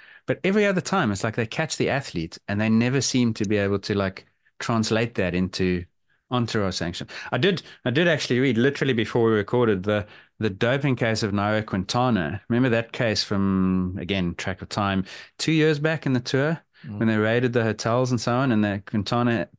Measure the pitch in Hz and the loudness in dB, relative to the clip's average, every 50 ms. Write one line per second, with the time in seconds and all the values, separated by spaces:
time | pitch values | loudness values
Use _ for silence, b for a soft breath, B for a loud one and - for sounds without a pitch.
0 | B B B B B B 131 - - 180 190 214 208 202 190 180 - - 190 196 | B B B B B B -4 -2 0 0 2 2 2 2 2 0 -2 0 0 0
1 | 160 110 104 98 - 113 107 - 117 113 - - 160 - - - 127 80 113 139 | 2 2 0 0 -2 -2 -2 -2 -4 -4 -2 -4 -4 -4 -2 -2 -2 0 0 -2
2 | 139 - - 85 80 82 - - _ - 101 101 107 110 110 113 120 123 127 139 | -4 -4 -6 -6 -6 -6 -8 -12 _ -6 -2 0 2 4 4 4 4 2 2 0
3 | 123 - - 131 123 117 110 - 110 98 107 104 101 98 101 98 - - 107 101 | 0 0 2 2 2 2 0 0 -2 0 2 2 2 2 0 -2 -2 -2 0 0
4 | 98 95 95 - - _ _ _ _ _ _ - - - 120 113 107 - 113 110 | 0 -2 -4 -6 -14 _ _ _ _ _ _ -8 -4 0 0 0 2 2 2 0
5 | 117 117 - - 95 90 85 90 92 92 - - 95 92 90 87 90 - _ _ | 0 0 -2 -2 -2 0 0 0 -2 -2 -2 0 0 0 0 -2 -4 -8 _ _
6 | _ _ _ _ _ - 131 123 120 113 - 110 101 95 90 - 85 85 - - | _ _ _ _ _ -4 -2 -2 -2 0 0 0 0 0 -2 -2 -4 -6 -6 -8
7 | - - B B B B B 123 131 196 196 147 - B B B B 127 120 147 | -10 -12 B B B B B 0 2 2 0 0 -4 B B B B -2 0 2
8 | 180 175 160 135 - - 131 120 131 139 120 113 120 139 143 - 151 135 127 110 | 2 2 2 0 0 0 0 2 2 2 2 2 2 2 2 0 0 0 0 0
9 | 110 - - 123 113 113 110 104 98 - - 123 123 113 104 95 92 104 104 104 | 0 0 0 2 2 4 4 2 0 0 0 2 2 2 2 0 0 0 0 0
10 | 104 B B B B B B - 107 107 95 95 120 117 131 143 135 143 127 120 | -2 B B B B B B -4 -4 -4 -2 0 0 2 2 2 0 0 0 0
11 | 131 113 110 107 117 104 95 101 101 104 107 110 104 - - 98 90 - - 123 | 0 0 0 0 -2 -2 0 0 0 0 0 0 -2 -2 -4 -4 -2 -2 0 0
12 | 127 127 117 98 82 71 82 98 - - 117 120 127 131 113 117 117 - - - | 2 2 2 2 0 -2 -4 -6 -4 -2 0 2 2 2 2 0 0 -2 -4 -2
13 | 127 113 107 - - - 104 98 98 98 95 95 95 92 92 92 92 90 90 95 | 0 0 0 0 -2 -2 0 0 2 2 2 2 2 2 2 0 -2 -2 -4 -6
14 | 78 90 98 98 90 87 87 - - 98 92 - - - - - 104 98 98 95 | -4 -2 -2 -2 -2 -2 -4 -4 -6 -6 -6 -8 -8 -8 -4 -2 0 0 0 0
15 | 95 B B B B B B B - - 160 160 151 156 156 147 147 156 160 147 | -2 B B B B B B B -2 0 2 4 4 2 2 2 0 -2 -2 -2
16 | - 143 131 123 123 - - 131 139 151 165 - - _ B B B B 104 104 | -2 0 0 0 0 0 0 0 0 0 -2 -4 -6 _ B B B B -4 0
17 | 117 113 110 107 107 110 113 123 123 127 120 123 113 113 104 - - 117 113 123 | 0 2 2 4 2 2 2 2 2 2 2 2 2 0 0 -2 0 0 2 2
18 | 127 123 127 113 - 123 120 123 135 139 117 107 104 104 98 101 - - - 110 | 2 2 0 -2 0 0 0 0 2 2 2 2 2 2 0 -2 -6 -6 -4 -4
19 | 101 - 123 120 120 120 117 107 - - - | -2 0 0 0 2 2 2 0 -2 -6 -8